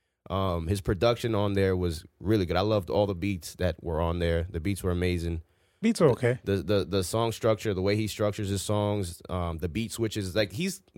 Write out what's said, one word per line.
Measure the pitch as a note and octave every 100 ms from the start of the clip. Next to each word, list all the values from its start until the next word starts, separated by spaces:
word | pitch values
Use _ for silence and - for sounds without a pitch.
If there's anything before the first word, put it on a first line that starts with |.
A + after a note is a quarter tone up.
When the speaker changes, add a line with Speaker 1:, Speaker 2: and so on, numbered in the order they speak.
| _ _ -
Speaker 1:
Um, | F#2+ F#2+ E2+ E2
his | G2+
production | A#2+ F2+ A#2+ A#2+ A#2+ G#2
on | G#2
there | G2 F#2+ F2+
was | F2 D#2+ - -
really | F#2 A2 E2+
good. | F2
I |
loved | G#2+ G#2 E2
all | G2 G2+
the | F2
beats | G2+ F2+ - -
that | F2+ -
were | E2+ D#2+
on | E2+ F2
there. | E2+ E2 F2
The | E2+
beats | F#2+ F#2+
were | F#2
amazing. | F2 F2+ F2 E2+ D#2+ - _ _ _
Speaker 2:
Beats | A3+ G3+
are | D#3
okay. | A2+ A#2+ B2
Speaker 1:
The, | G2 G2
the, | D2+ G2+ D2
the | F#2+
song | F2+ A2+ A2+
structure, | - A2+ G#2+ A2
the | F#2
way | G2 G#2+
he | G#2+
structures | - G#2 G#2 G2
his | G2
songs, | - G#2 G#2 G#2 F2 - -
um, | F2+ E2+ E2
the | F2
beat | G#2+ A2+
switches, | - A2 G#2+ F#2+ G2
like, | G2
he's | G#2+ F#3+ - _